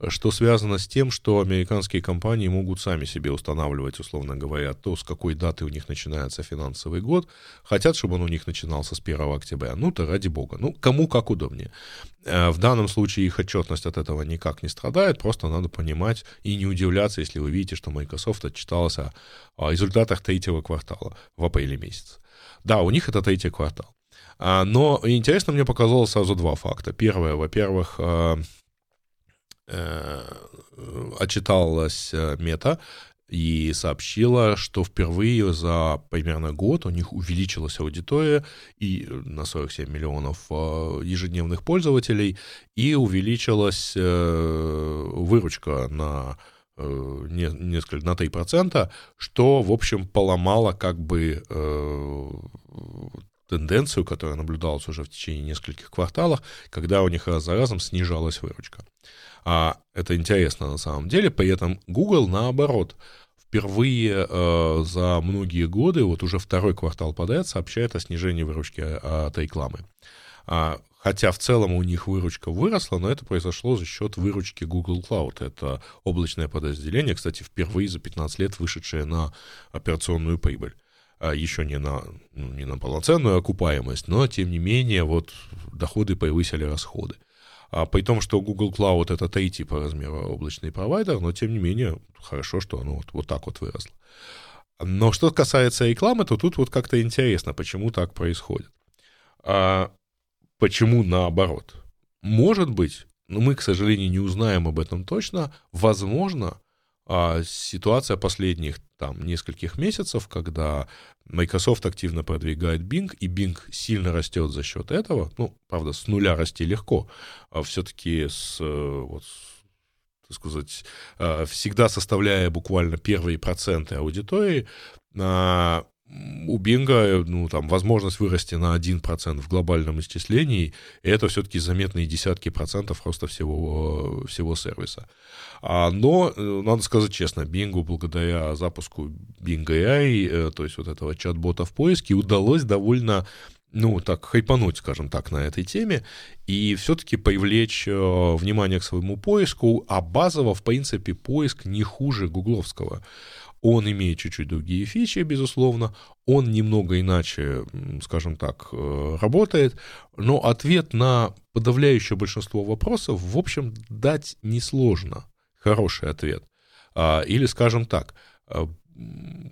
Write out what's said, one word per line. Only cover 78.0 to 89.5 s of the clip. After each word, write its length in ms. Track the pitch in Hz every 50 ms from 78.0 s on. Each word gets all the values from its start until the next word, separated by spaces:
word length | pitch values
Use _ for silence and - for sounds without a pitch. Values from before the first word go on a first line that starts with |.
| - - - 82 78 76 - -
лет 200 | 95 98 - -
вышедшее 460 | 87 - - 80 - - - 78 76
на 280 | 76 82 82 80 76 - - - - - - - - -
операционную 680 | 82 - 87 80 80 - - 85 82 80 80 85 85
прибыль. 340 | - - 71 - - - - - _ _ _ _ _ _ _ _
А, 140 | 82 80 76
ещё 300 | 73 80 78 - - 78
не 160 | 73 71 69
на, 240 | 71 71 69 65 - - - - - _ _
ну, 200 | 71 69 62 65
не 120 | 69 69
на 120 | 67 67 65
полноценную 580 | - 64 69 80 85 - 165 165 135 110 92
окупаемость, 680 | 90 - - 98 - 92 78 73 69 60 64 64 - - -
но, 180 | 85 120 139
тем 240 | 120 - - 92 90
не 80 | 87 82
менее, 440 | 85 95 117 127 127 117 101 90 82
вот, 300 | 76 82 82 - - - - - - - - - - -
доходы 420 | - 85 - - 107 107 98 90
превысили 480 | - - 76 78 85 87 - - 76 78
расходы. 500 | 73 73 71 - - - - - - - - _ _ _ _ _ - - - - _
А, 140 | - 80 78
при 160 | - - 95 98
том, 180 | - 117 110
что 200 | - - 110 98
Google 300 | 98 107 101 92 107 95
Cloud — 420 | 92 - 101 95 90 85 82 - 87
это 140 | 82 92 87
третий 340 | - 98 95 90